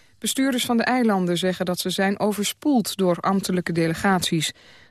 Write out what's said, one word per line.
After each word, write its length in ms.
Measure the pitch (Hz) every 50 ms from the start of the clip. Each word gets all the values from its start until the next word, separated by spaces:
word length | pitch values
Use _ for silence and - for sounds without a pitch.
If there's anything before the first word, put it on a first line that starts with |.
| - _ _ _
Bestuurders 460 | - 220 - - 269 269 254 247 -
van 120 | - 240
de 60 | 233 -
eilanden 560 | - 247 262 240 220 202 190 180 175 175 170
zeggen 260 | 180 185 185 - 185
dat 140 | 180 180 -
ze 120 | - 185
zijn 300 | - - 196 196 202 -
overspoeld 760 | 190 214 202 202 202 - - - - 302 285 240 190 - -
door 200 | - 190 180 170
ambtelijke 560 | 165 - 185 196 196 185 - 185 180 175 - 170
delegaties. 800 | 170 165 160 165 - - 202 190 175 - - 175 160 151 - - - - - - - - -